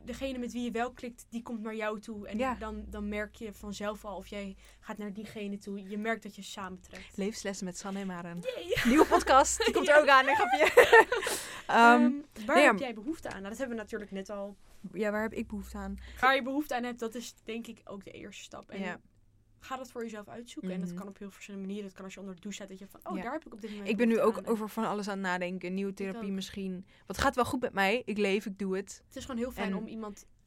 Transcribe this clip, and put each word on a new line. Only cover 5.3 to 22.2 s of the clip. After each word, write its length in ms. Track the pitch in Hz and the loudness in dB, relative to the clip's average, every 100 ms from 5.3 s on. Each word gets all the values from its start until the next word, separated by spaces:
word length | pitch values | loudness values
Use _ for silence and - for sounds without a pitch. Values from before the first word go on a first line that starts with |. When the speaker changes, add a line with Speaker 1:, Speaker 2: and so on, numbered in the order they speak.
| 220 202 202 | -10 -8 -8
Speaker 1:
toe. 300 | 208 196 190 | -8 -10 -8
Je 100 | 208 | -6
merkt 240 | 220 220 | -4 -4
dat 140 | - 208 | -8 -14
je 60 | |
samentrekt. 720 | - 214 185 185 - 185 - - | -14 -12 -12 -12 -16 -18 -12 -6
Speaker 2:
Levenslessen 500 | 196 226 196 190 180 | -4 -4 -6 -6 -8
met 120 | - | -8
Sanne 220 | 196 196 | -8 -6
en 60 | 190 | -6
Maren. 340 | 175 175 170 508 453 | -8 -10 -8 -8 -8
Speaker 1:
Yay. 200 | 349 - | -4 0
Speaker 2:
Nieuwe 220 | 233 302 - | 6 6 8
podcast, 580 | 349 359 269 - - | 6 8 8 6 4
die 100 | - | 2
komt 140 | - 285 | 4 8
er 60 | |
Speaker 1:
<laughs> 20 | 302 | 8
Ja. 40 | |
Speaker 2:
ook 80 | 285 | 10
aan, 180 | 269 269 | 8 8
hè, 80 | |
grapje. 380 | 285 370 762 381 | 4 4 4 8
<laughs> 360 | - - 453 - 466 - - - - - | 10 12 10 10 4 -2 -4 -8 -10 2
Ehm, 100 | 214 233 247 | 8 10 10
Speaker 1:
Ehm, 440 | 247 285 - 220 214 | 6 2 -6 -8 2
waar 100 | 277 | 8
Speaker 2:
nee, 80 | |
ja. 60 | 277 | 8
Speaker 1:
heb 80 | 202 | 6
jij 140 | 254 | 0
behoefte 340 | 220 233 330 - | -6 -8 -8 -8
aan? 80 | 190 | -8
Nou, 120 | 196 | -10
dat 100 | 226 | -6
hebben 180 | 262 226 | -6 -6
we 60 | |
natuurlijk 280 | 208 214 202 | -6 -8 -6
net 200 | 196 196 | -8 -6
al. 260 | 202 202 196 - - 190 | -8 -8 -12 -20 -18 -10
Speaker 2:
Ja, 180 | 185 214 | -2 0
waar 120 | 214 | 0
heb 100 | 220 | -2
ik 140 | - 220 | -4 -6
behoefte 280 | 202 - 208 | -8 -8 -10
aan? 200 | 196 196 - - | -8 -10 -12 0
Speaker 1:
Waar 140 | 254 | 2
je 80 | 269 | 2
behoefte 320 | 247 277 294 | 0 -2 -2
aan 80 | 247 | -4
hebt, 140 | 247 240 | -4 -6
dat 160 | 226 | -8
is 200 | 240 240 - | -8 -12 -14
denk 220 | - 226 233 | -12 -10 -10
ik 140 | 220 | -16
ook 200 | - 196 | -16 -16
de 60 | - | -16
eerste 320 | - 202 - | -16 -16 -16
stap. 280 | - - - | -16 -16 -12
En 100 | 190 | -8
Speaker 2:
Ja. 200 | 185 165 _ _ _ _ _ _ | -8 -8 _ _ _ _ _ _
Speaker 1:
ga 140 | - 254 | -12 -10
dat 140 | 254 | -10
voor 120 | 247 | -10
jezelf 260 | 226 214 208 | -10 -10 -14
uitzoeken. 440 | 233 233 - 185 | -16 -16 -10 -6
En 80 | 185 | -6
dat 80 | 180 | -6
Speaker 2:
Mhm. 100 | 175 | -8
Speaker 1:
kan 100 | 202 | -12
op 100 | - | -14
heel 120 | 202 | -16
verschillende 360 | - - 196 190 | -16 -14 -10 -8
manieren. 220 | 208 196 | -8 -10
Dat 80 | - | -14
kan 80 | 190 | -16
als 80 | |
je 60 | 185 | -14